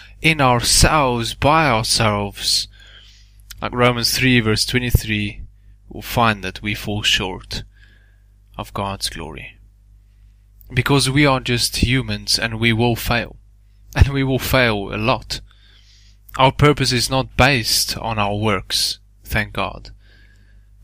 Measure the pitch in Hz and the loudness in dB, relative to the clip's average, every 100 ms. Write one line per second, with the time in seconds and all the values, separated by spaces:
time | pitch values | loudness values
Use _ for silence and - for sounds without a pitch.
0 | - - 160 156 131 120 - - - 156 | -20 -4 0 2 2 2 2 4 4 4
1 | 131 120 113 - 139 160 151 110 113 - | 2 0 -4 -2 2 2 2 0 0 0
2 | 113 104 101 - - - - - - - | 0 0 -4 -6 -4 -4 -4 -14 -20 -20
3 | - - - - - - 104 123 123 120 | -20 -20 -20 -20 -20 -8 -4 2 2 2
4 | 110 - 127 123 110 104 - 127 123 - | -2 0 2 4 2 0 0 -2 0 -2
5 | 110 104 101 - - - - - - - | -2 -4 -4 -8 -18 -20 -20 -20 -20 -16
6 | - - 113 101 92 - 107 104 107 104 | -6 0 2 0 -6 -8 -8 -6 -6 -4
7 | - - 95 90 - - - - - - | 0 -2 -2 -8 -12 -14 -14 -20 -20 -20
8 | - _ _ _ _ - 104 - 101 98 | -20 _ _ _ _ -14 -10 -6 -6 -6
9 | - - 78 69 - - - _ - - | -8 -8 -12 -14 -16 -20 -20 _ -20 -20
10 | _ _ - _ _ - - 127 123 143 | _ _ -20 _ _ -20 -8 -2 2 2
11 | 127 139 147 131 120 120 - - - 131 | 2 2 2 2 0 -2 -2 -2 0 0
12 | 110 104 101 - 113 113 117 113 120 113 | -2 -6 -2 -2 -2 0 0 2 2 0
13 | - 120 92 - - _ _ _ - 143 | -2 -2 -4 -12 -20 _ _ _ -6 0
14 | 135 135 135 131 - 131 120 104 98 104 | 2 2 0 -2 2 4 4 2 -4 -4
15 | 110 113 - - - _ _ - - - | 0 -2 -4 -12 -14 _ _ -20 -20 -20
16 | - _ - - 131 - 143 143 127 123 | -20 _ -8 2 4 6 4 4 0 0
17 | 120 131 120 - 131 131 113 - - - | 0 -2 -2 4 4 4 0 -2 -2 -4
18 | 113 107 101 104 107 95 - - - - | -4 -2 0 0 0 0 -2 -4 -4 -6
19 | _ _ - 117 104 101 92 - - - | _ _ -6 -4 -4 -4 -6 -8 -18 -20
20 | - - - - - - - - | -20 -20 -20 -20 -20 -20 -20 -6